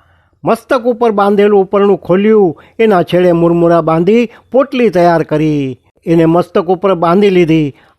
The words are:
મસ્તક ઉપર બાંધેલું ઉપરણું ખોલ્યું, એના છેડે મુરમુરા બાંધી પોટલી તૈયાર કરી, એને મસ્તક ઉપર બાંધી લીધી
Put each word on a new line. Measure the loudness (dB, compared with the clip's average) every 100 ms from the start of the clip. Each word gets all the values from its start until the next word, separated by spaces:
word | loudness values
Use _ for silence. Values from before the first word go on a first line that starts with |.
| _ _ _ _
મસ્તક | -6 -6 -2 -4
ઉપર | -2 -2 -2
બાંધેલું | 0 0 2 2 2
ઉપરણું | 0 0 0 0
ખોલ્યું, | 0 0 2 2 0 -4 -16 -4
એના | 0 0
છેડે | 0 0 0
મુરમુરા | 2 0 0 2 0
બાંધી | 0 -2 0 0 -2 -8 _
પોટલી | -2 -2 -2 -2
તૈયાર | 2 0 0
કરી, | -2 -2 -2 -2 -6 -10 _ _ -2
એને | 0 2
મસ્તક | 0 0 -4 -2
ઉપર | -2 -2
બાંધી | -2 0 2 2
લીધી | 2 2 0 -2 -8 _